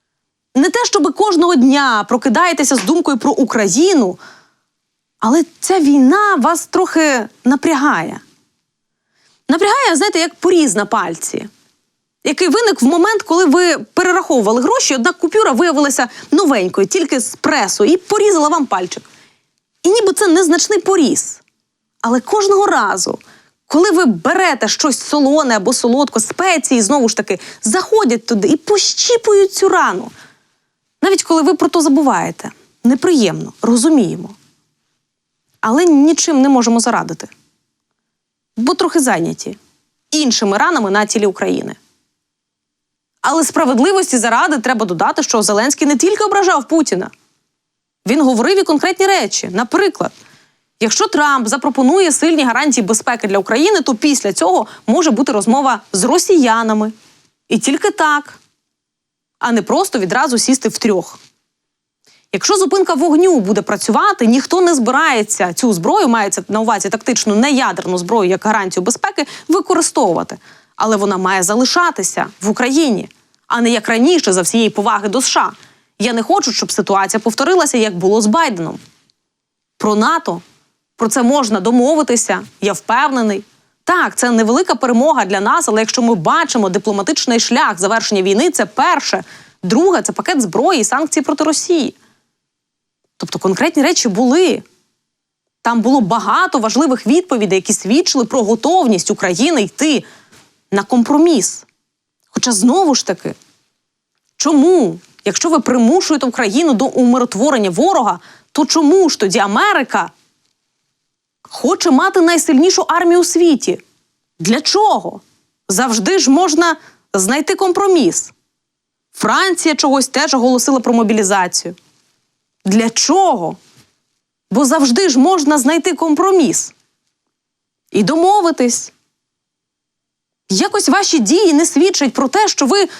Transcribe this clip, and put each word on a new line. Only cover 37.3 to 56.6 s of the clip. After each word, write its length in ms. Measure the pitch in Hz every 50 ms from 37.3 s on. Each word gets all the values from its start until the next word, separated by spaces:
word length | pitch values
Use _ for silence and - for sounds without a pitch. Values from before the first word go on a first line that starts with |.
| - _ _ _ _ _ _ _ _ _ _ _ _ _ _ _ _ _ _ _ _ _ _ _ _ -
Бо 160 | 233 277 359
трохи 260 | - 370 330 - 339
зайняті 580 | 269 254 196 165 165 165 165 - - - 196 - _ _ _ _ _ _ _ _ _ _
іншими 460 | - 311 294 247 220 - 226 196 196 214
ранами 340 | 277 349 349 277 214 196
на 140 | 190 208 214
тілі 200 | 208 - 226 208
України. 500 | 202 190 - 202 185 180 - - - - - _ _ _ _ _ _ _ _ _ _ _ _ _ _ _ _ _ _ _ _ _ _ _ _ _ _ _ _
Але 220 | - 196 285 330 302
справедливості 720 | - - - 330 254 269 226 262 381 392 381 359 - - 247
заради 400 | 214 233 220 247 339 339 302 262
треба 280 | 214 247 254 214 220
додати, 380 | 175 180 160 196 254 - - 285
що 180 | - - 226
Зеленський 460 | 202 214 208 202 226 285 - - 311 285
не 100 | 294 240
тільки 260 | - 370 427 - 427
ображав 440 | 403 392 403 392 370 359 302 320 -
Путіна. 420 | 311 330 294 - 202 180 190 - - _ _ _ _ _ _ _ _ _ _ _ _ _ _ _ _ _ _ 185
Він 140 | 247 311
говорив 380 | 294 262 254 214 240 311 392 392
і 40 | 370
конкретні 440 | - 311 285 - 359 359 - 381 381
речі. 420 | 392 349 247 190 - - - - 180
Наприклад, 580 | 202 240 - - 349 403 370 - - - - - - - _ _ _ _ _ _ _ _ _ _ _
якщо 280 | 220 220 - - 403 392
Трамп 400 | - 294 294 285 277 269 233 214
запропонує 640 | 240 269 - 294 240 - 262 254 339 392 381 330
сильні 320 | - - 311 330 330 302 269
гарантії 420 | 247 226 247 294 302 240 - 208 180
безпеки 400 | 226 - - - 240 233 - 202
для 100 | 196 202
України, 440 | 190 - 226 247 311 415 427 349
то 140 | - - 247
після 380 | 214 - 302 285 - - 202 190
цього 340 | - 320 359 370 302 - - - - _ -
може 240 | 226 339 339 311
бути 200 | 220 214 277 302
розмова 500 | 262 208 - 226 233 277 269 262 240 208 - _ -
з 100 | 190 190
росіянами. 880 | 240 294 359 - - 381 330 254 233 220 226